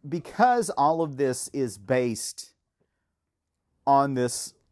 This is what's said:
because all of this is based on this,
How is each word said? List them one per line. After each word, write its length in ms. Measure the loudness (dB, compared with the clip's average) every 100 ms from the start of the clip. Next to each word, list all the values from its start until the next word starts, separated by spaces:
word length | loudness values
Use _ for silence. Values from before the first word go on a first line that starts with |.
| -6
because 640 | -8 -8 2 4 4 0
all 320 | 2 2 2
of 120 | -2 0
this 320 | 0 0 -6
is 240 | -4 -4 -6
based 760 | -2 0 0 -4 -8 -12 -18 _ _ _ _ _ _ _ _ _ _ _ _ _ 2
on 280 | 4 4 0
this, 400 | -2 -2 -10 _ _